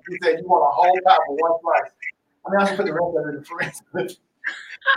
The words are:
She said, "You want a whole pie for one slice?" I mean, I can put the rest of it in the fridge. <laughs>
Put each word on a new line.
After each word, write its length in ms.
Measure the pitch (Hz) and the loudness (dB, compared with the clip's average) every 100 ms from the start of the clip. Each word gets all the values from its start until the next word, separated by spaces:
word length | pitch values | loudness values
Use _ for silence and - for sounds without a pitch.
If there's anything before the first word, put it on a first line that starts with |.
| - | -12
She 100 | 175 | -4
said, 180 | 175 160 | 0 0
"You 80 | 180 | 2
want 140 | - | 2
a 80 | - | 4
whole 280 | - 180 185 185 | 4 4 4 6
pie 120 | 185 - | 4 2
for 100 | 143 | -2
one 240 | 165 165 | 0 0
slice?" 300 | 165 151 - - - - _ _ - | 0 0 -2 -10 -16 -16 _ _ -4
I 40 | |
mean, 100 | 196 | 0
I 60 | 196 | 0
can 100 | 190 | 0
put 80 | 180 | -2
the 80 | |
rest 240 | 156 175 160 | -2 -2 -2
of 80 | 151 | -4
it 40 | |
in 60 | 143 | -8
the 60 | - | -10
fridge. 720 | 170 180 - _ 180 190 - | -10 -10 -10 _ -8 -8 -8
<laughs> 60 | _ _ - - - - - | _ _ -12 -12 -16 -8 -2